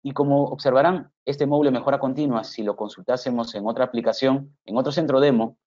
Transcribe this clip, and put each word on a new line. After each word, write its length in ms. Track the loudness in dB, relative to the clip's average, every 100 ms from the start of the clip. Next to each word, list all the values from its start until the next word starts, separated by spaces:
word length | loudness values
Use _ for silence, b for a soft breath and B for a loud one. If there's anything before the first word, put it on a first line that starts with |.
Y 100 | -8
como 320 | -2 2 2
observarán, 640 | 2 0 2 4 4 0 -8 _
este 220 | -8 -2 0
módulo 240 | 2 2
de 80 | 2
mejora 200 | 0 0
continua, 460 | -2 -2 -2 -2
si 180 | -6 -6
lo 140 | -6 -4
consultásemos 760 | -8 -8 -4 -2 -2 -4 -4 -6
en 100 | -6
otra 180 | -2
aplicación, 720 | -2 0 -2 0 0 0 -4 _
en 120 | -6 -2
otro 160 | -2
centro 260 | -2 2 4
demo 380 | 4 4 0 -6